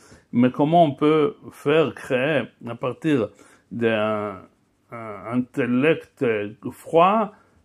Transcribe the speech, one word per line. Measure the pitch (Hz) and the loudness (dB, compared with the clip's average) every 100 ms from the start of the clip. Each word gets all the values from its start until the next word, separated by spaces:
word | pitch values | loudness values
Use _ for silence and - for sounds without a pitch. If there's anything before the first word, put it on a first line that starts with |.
| - - _ | -20 -20 _
mais | 120 123 | 2 2
comment | 127 147 175 156 | 2 2 4 4
on | |
peut | - 143 156 143 - 117 | 2 2 2 0 -4 -20
faire | - 147 160 131 - | -8 0 2 0 -4
créer, | - 127 139 143 107 - 117 | -4 -2 0 -2 -4 -12 -14
à | 120 | -8
partir | 127 113 160 139 104 - - _ - | -8 -4 0 0 0 -6 -20 _ -12
d'un, | 117 113 110 107 107 104 92 - _ _ _ - | -2 0 0 0 -2 -6 -10 -18 _ _ _ -20
un | 117 110 101 101 | -16 -14 -14 -6
intellect | 123 123 143 123 123 151 - - - 123 107 104 110 135 | -4 -4 -4 -2 0 2 0 -4 -4 -2 -2 -6 -10 -14
froid, | - - 165 185 220 202 - _ _ | -14 0 4 4 2 -2 -8 _ _